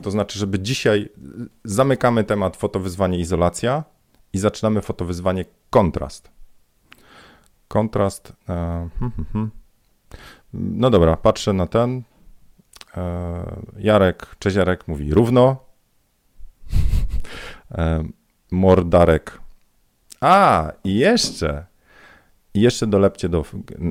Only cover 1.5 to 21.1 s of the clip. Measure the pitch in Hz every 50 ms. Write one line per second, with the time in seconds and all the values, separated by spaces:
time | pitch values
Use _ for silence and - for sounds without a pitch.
1.5 | _ _ - 113 98 110 135 139 131 117 - 123 117 113 104 - 107 104 98 92
2.5 | - - - 101 - 98 92 95 87 92 98 92 90 87 87 82 95 82 87 87
3.5 | - - - 120 135 156 156 - _ _ _ _ _ _ _ _ - 95 101 104
4.5 | - - - 110 107 104 - - - - 90 85 90 85 90 95 92 95 90 -
5.5 | _ _ _ _ - 120 101 80 - - 69 67 - - - _ _ - - -
6.5 | - _ _ _ _ _ _ _ _ - _ _ - - - - - _ _ _
7.5 | _ _ _ - - 113 110 110 - 104 101 98 - - - - - _ _ -
8.5 | 90 87 85 85 85 85 85 85 - - 127 123 113 80 76 - - 107 110 107
9.5 | - - - _ _ _ _ _ _ _ _ _ - - - - - - _ _
10.5 | - 90 92 95 - 107 117 127 110 90 82 80 82 - - 110 - - - 107
11.5 | 98 95 90 - - 113 120 120 127 127 120 _ _ _ _ - - - _ -
12.5 | _ _ _ _ - - - _ - 95 90 87 87 87 87 85 85 87 85 82
13.5 | 82 - - - - 98 98 107 107 101 98 90 85 - - - - - - 101
14.5 | 92 101 90 92 90 - - - 80 71 73 73 78 98 117 107 - 123 123 131
15.5 | 135 131 - - _ _ _ _ _ _ _ _ _ _ _ _ _ - - -
16.5 | - _ - - - - - - - - - - - - - - - - - -
17.5 | - - - - - - 82 82 80 80 80 - - _ _ _ _ _ _ -
18.5 | 92 92 95 95 92 90 87 85 85 87 87 82 80 78 - - - - - -
19.5 | - - _ _ _ _ _ _ _ _ _ _ - - - 147 185 202 196 151
20.5 | 110 85 78 78 - - - 95 95 107 139 202